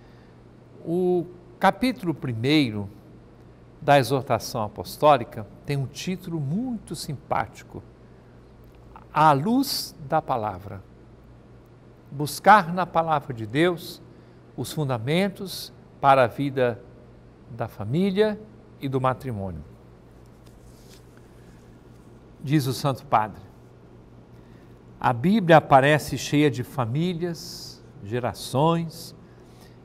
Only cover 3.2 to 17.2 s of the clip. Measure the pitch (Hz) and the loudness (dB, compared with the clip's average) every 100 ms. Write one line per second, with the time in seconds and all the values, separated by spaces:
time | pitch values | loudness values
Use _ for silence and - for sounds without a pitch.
3.2 | - - - - - - 139 143 127 139 | -20 -20 -20 -20 -20 -4 4 4 4 0
4.2 | - 113 - 123 104 - 90 - 151 139 | 0 -2 -2 -6 -6 -8 -12 0 4 4
5.2 | 113 - 101 - - 139 127 - - 185 | 0 -12 -16 -12 -6 -6 -6 -8 -8 -8
6.2 | - 165 139 185 262 220 - 170 - 135 | -8 -6 -4 -4 -4 -8 -10 -12 -10 -10
7.2 | - - 113 - - 98 - - - - | -6 -4 -6 -10 -18 -18 -18 -20 -20 -20
8.2 | - - - - - - - - - - | -20 -20 -20 -20 -20 -20 -20 -20 -4 4
9.2 | 156 139 180 254 269 - - - 135 156 | 6 6 2 0 0 -4 -10 -12 -4 -4
10.2 | 160 127 107 90 98 98 - - - - | -2 -4 -4 -8 -12 -14 -16 -20 -20 -20
11.2 | - - - - - - - - - 139 | -20 -20 -20 -20 -20 -20 -20 -20 -14 -8
12.2 | 147 - 196 208 165 180 170 165 165 151 | -6 2 8 8 6 -4 -2 -2 0 -2
13.2 | - 117 107 135 175 170 - - - - | -4 -10 -4 0 0 0 -10 -18 -20 -20
14.2 | - - - - 120 - 139 120 117 165 | -20 -20 -16 -10 -8 -4 -4 -2 -2 0
15.2 | 202 196 190 - - - - - 139 135 | -2 -4 -12 -12 -14 -18 -20 0 4 6
16.2 | 120 - 139 131 123 110 - - - - | 4 0 -4 0 0 -2 -10 -20 -20 -20